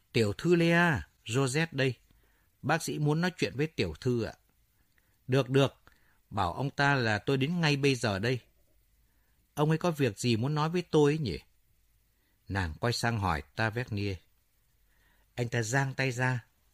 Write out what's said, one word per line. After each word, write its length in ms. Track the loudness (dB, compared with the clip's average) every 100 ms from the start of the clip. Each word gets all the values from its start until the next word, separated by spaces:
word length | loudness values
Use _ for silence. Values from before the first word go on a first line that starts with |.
| _
"Tiểu 200 | 0 0
thư 220 | 0 2
Lea, 540 | 4 4 4 4 0 -4 _ -4
Rosette 460 | 0 0 0 -2
đây. 220 | 0 -2 -2 _ _ _ _ _ _
Bác 200 | -2 -2
sĩ 160 | -2 -2
muốn 220 | 0 0
nói 100 | -2 -2
chuyện 160 | -4 -2
với 100 | -4
tiểu 280 | -2 -4 -2
thư 220 | -2 -2
ạ." 120 | -4 -10 _ _ _ _ _ _ _ _ -2
"Được, 220 | 0 2
được. 240 | 2 2 0 -20 _ _ _ -10
Bảo 220 | -4 -2
ông 180 | -2 -6
ta 240 | 0 2
là 240 | 2 2 0
tôi 180 | 0 0
đến 240 | 0 0
ngay 160 | 2 2
bây 180 | 2
giờ 240 | 2 0 0
đây." 220 | -2 -4 _ _ _ _ _ _ _ _ _ _ _
"Ông 140 | -2 0
ấy 100 | 2
có 120 | 0
việc 280 | 0 0 0
gì 180 | 0 2
muốn 180 | 0
nói 140 | 0 -2
với 140 | -2
tôi 300 | 0 4 4
ấy 60 | 2
nhỉ?" 200 | -2 -6 -10 _ _ _ _ _ _ _ _ _ -6
Nàng 260 | -4 -4 -4
quay 120 | -4
sang 260 | -2 -2 0
hỏi 240 | 0 -2 -6 -6
Tavernier. 600 | -4 -4 -6 -4 -4 -6 _ _ _ _ _ _ _ _ _ _ _
Anh 140 | -6 -2
ta 140 | -2
giang 320 | 0 0 0
tay 180 | -2 -4
ra, 340 | 0 0 -2 -6 _ _